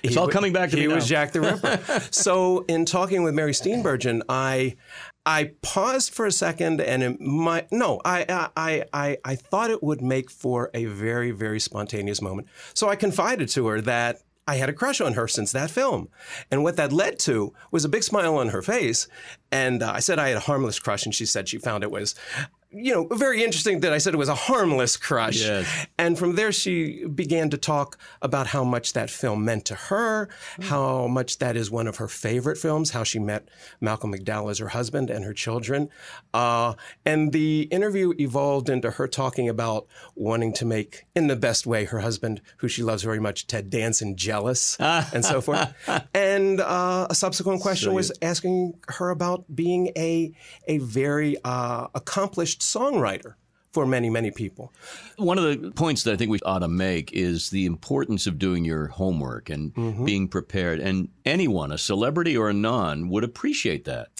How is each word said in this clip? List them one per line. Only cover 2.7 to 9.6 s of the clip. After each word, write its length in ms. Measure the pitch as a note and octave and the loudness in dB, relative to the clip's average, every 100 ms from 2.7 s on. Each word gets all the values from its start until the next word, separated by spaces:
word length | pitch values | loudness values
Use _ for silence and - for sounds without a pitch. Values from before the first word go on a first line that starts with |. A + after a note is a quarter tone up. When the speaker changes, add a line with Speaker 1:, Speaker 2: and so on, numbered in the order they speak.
| E3 E3 | 0 2
Speaker 2:
talking 380 | F3+ F#3 F#3 | 0 2 2
with 100 | E3 D3 | 2 2
Mary 160 | D3+ | 2
Steenburgen, 680 | C3+ F#3 A#3+ F3+ B2+ B2 A#2 - | 0 0 2 2 0 0 0 0
I, 460 | C3 C3 C3 C3 - - - - - D#3 | 0 2 2 0 -4 -14 -18 -18 -4 0
I 260 | D#3 D3+ - | 2 0 -4
paused 520 | - G3 A3+ C4 - | -4 0 2 2 0
for 120 | - G#3+ | 0 0
a 60 | |
second, 480 | - E3+ E3 E3 D#3 | 2 0 0 0 0
and 220 | - C3 | 2 2
it 160 | B2+ B2 | 0 -2
might, 520 | C3+ D3+ E3 E3 - | -2 2 2 0 0
no, 280 | A3+ G#3 F3 - | 0 2 0 0
I, 200 | F3+ D#3+ | 0 0
I, 200 | F#3 D#3+ - | -2 -2 -2
I, 280 | D#3+ D#3 - | 0 0 -2
I, 240 | C#3+ C#3+ C#3+ C3+ | -2 -2 -2 -4
I 100 | C3+ | -6
thought 340 | - G3 | -2 0